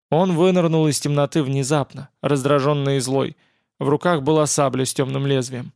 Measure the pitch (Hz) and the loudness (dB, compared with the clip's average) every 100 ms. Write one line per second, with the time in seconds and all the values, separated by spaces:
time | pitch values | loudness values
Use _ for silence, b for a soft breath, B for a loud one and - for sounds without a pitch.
0 | _ 151 185 160 185 180 165 160 156 135 | _ 0 2 2 2 4 2 2 2 0
1 | 147 143 143 160 135 139 131 151 131 131 | -2 0 0 0 0 -2 0 -2 -2 -10
2 | 143 _ - 143 135 143 139 143 139 139 | -18 _ -2 0 2 2 2 0 0 -2
3 | 123 135 - - _ _ _ _ 139 143 | 0 -2 -2 -8 _ _ _ _ -2 0
4 | 180 160 135 156 147 - 135 131 131 - | 0 0 2 2 2 0 0 0 -2 -2
5 | 135 135 139 135 123 123 - | -4 -2 0 0 -2 -10 -14